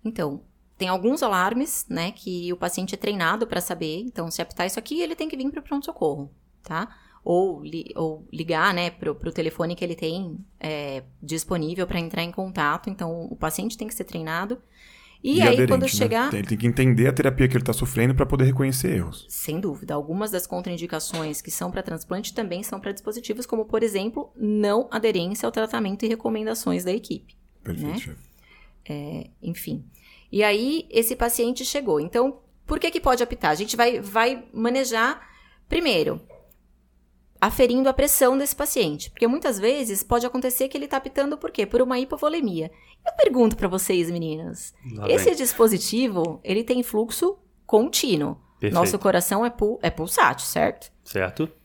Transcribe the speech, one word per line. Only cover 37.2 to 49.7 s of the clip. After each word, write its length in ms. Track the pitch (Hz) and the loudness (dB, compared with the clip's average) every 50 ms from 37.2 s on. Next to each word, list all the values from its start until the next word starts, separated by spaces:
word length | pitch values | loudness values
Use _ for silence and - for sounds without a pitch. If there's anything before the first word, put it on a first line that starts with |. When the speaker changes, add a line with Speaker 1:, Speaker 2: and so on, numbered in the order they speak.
| _ _ _ _ | _ _ _ _
Speaker 1:
aferindo 500 | - 208 - - 269 247 240 254 262 277 | 0 0 4 4 4 4 6 4 4 2
a 40 | 277 | 4
pressão 440 | 269 269 285 277 - 277 247 262 269 | 4 2 2 4 6 6 6 6 4
desse 180 | 277 277 - | 0 -2 -2
paciente. 540 | - 285 294 - 277 214 160 147 151 - - | -4 -4 -2 2 2 2 2 0 -4 -8 -12
Porque 180 | - - - 233 | -4 0 2 2
muitas 320 | 247 311 - 311 240 196 | 2 2 0 -2 -2 2
vezes 440 | 190 226 269 294 269 220 202 190 - | 2 2 2 2 0 -2 -2 -4 -2
pode 220 | - 240 240 240 | 0 0 0 0
acontecer 420 | 247 247 254 254 254 247 - 262 269 | 0 -4 -2 -2 0 0 0 -2 -2
que 100 | - 294 | -2 -6
ele 100 | 277 285 | -6 -2
tá 100 | - 277 | -4 -4
apitando 400 | 269 277 - - 277 285 294 294 | -4 -4 -2 -2 0 0 -2 -4
por 140 | - 339 | -6 -8
quê? 140 | - - 208 | -2 -2 -2
Por 160 | 196 - 240 | 0 4 2
uma 180 | 254 247 254 247 | 2 2 2 -2
hipovolemia. 720 | 262 262 - 294 - 302 311 339 277 220 180 160 127 175 - - - - - _ _ | -2 -4 -4 -2 -2 0 0 0 -2 -2 -2 -4 -6 -6 -10 -16 -20 -20 -20 _ _
Eu 80 | 698 - | -8 4
pergunto 440 | - 605 440 277 254 240 220 220 - | 6 6 6 8 6 6 6 6 2
pra 100 | - 190 | 0 0
vocês, 440 | 175 190 185 - 196 180 170 165 | 0 0 0 2 2 2 2 0
meninas, 640 | 175 175 165 160 156 156 165 170 170 180 - - - _ - 131 113 | -2 -4 -4 -4 -4 -6 -6 -10 -10 -10 -14 -16 -18 _ -16 -14 -10
Speaker 3:
Lá 160 | 104 104 - | -6 0 4
Speaker 1:
esse 160 | - - 190 | 4 6 6
Speaker 3:
vem. 100 | 480 349 | 4 4
Speaker 1:
dispositivo, 1040 | 294 269 240 - - 226 220 208 180 - - - 226 262 247 202 180 160 170 160 - _ | 4 0 -2 4 6 6 6 6 2 0 0 0 2 0 2 2 0 0 0 -2 -6 _
ele 200 | - 185 208 233 | -2 0 0 2
tem 200 | - 254 254 247 | 2 0 0 0
fluxo 520 | - - 214 226 233 - - - 359 403 - _ _ _ _ _ | 0 0 0 0 0 0 0 0 0 0 -2 _ _ _ _ _
contínuo. 720 | _ - 214 226 294 - - - 277 196 156 147 139 - - _ _ _ _ | _ 4 4 4 4 0 0 2 2 2 2 2 -2 -4 -8 _ _ _ _
Speaker 3:
Perfeito. 160 | - 104 180 170 | -2 2 4 4
Speaker 1:
Nosso 200 | 175 185 185 196 | 4 4 2 2
coração 440 | - 202 185 175 180 - 202 196 233 | 2 4 4 4 2 2 0 2 0
é 60 | 240 | 0
pul-, 300 | 240 - 214 208 | 0 0 0 0